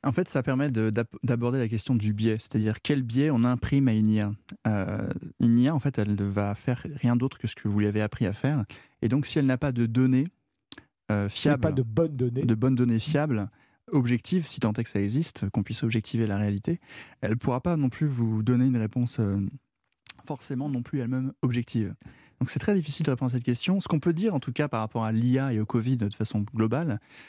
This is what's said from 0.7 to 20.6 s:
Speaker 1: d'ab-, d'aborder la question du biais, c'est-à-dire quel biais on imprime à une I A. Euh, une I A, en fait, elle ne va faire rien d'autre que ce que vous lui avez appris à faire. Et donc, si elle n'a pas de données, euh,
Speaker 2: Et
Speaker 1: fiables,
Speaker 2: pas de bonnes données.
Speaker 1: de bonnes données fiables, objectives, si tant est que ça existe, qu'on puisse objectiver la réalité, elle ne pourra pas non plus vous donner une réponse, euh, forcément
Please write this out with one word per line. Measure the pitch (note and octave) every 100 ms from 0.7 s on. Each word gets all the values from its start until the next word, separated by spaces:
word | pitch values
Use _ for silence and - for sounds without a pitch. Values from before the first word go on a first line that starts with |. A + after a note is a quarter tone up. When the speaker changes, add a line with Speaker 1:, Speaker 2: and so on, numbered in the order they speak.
| A2+ A2
Speaker 1:
d'ab-, | G#2+ A#2 -
d'aborder | A#2+ A#2+ A#2+ C3
la | A2+
question | A2 -
du | A#2+ G#2+
biais, | G#2 A2+ G#2+
c'est-à-dire | - A2 G#2+ G#2+
quel | - C#3+
biais | A#2+ A#2+ D3+
on | B2
imprime | A#2+ B2 - C#3 C3+
à |
une | A2 G#2+
I | G#2+
A. | G#2 G#2 - - A#2
Euh, | G#2 F#2+ G#2 G#2+ - - -
une | A#2+ A#2
I | B2+
A, | D#3
en |
fait, | C#3+ C3
elle | G#2 G#2
ne |
va | G2+ G2+ G2+ G2+
faire | - A#2+ - C#3+
rien | B2
d'autre | A#2+ C3 -
que | A#2
ce |
que | - G#2
vous | G#2
lui | G#2
avez | G#2+
appris | G#2+ - G#2
à |
faire. | G#2 C3 D3+ G#2+ - - _
Et | A2+
donc, | C3+ C#3+
si | D#3+
elle | C#3
n'a | B2+
pas | D3
de | A#2+ A#2
données, | A2+ C3 B2+ D#3+ _ _ _ _ - _ _ -
euh, | G#2 G2+
Speaker 2:
Et |
Speaker 1:
fiables, | - D3 C#3+
Speaker 2:
pas | D#3
de | C3+
bonnes | A#2 A2 E3 C#3
données. | B2 B2
Speaker 1:
de | B2 A2
bonnes | B2+
données | B2+ B2 A2+
fiables, | B2+ C#3+ D3+ A2 G2+ _ _ _ -
objectives, | D3+ A#2+ A#2+ - F#3
si | D3+ -
tant | A2
est | G#2+
que | A2+
ça | G2+
existe, | G2+ B2+ E3 - G2+
qu'on | -
puisse | G2 A2+
objectiver | A#2 A2+ - A2+ A2
la | G2+
réalité, | G#2 G2+ - F3 - - - _
elle | -
ne | A#2
pourra | - B2+
pas | F3 E3
non | C3+
plus | - D3+
vous | B2 A2+ A2
donner | A2 B2 C3
une | B2
réponse, | G#2+ B2 B2 -
euh, | G#2 G2+ G2 C3+ _ _ _ _ - - -
forcément | D3 - C3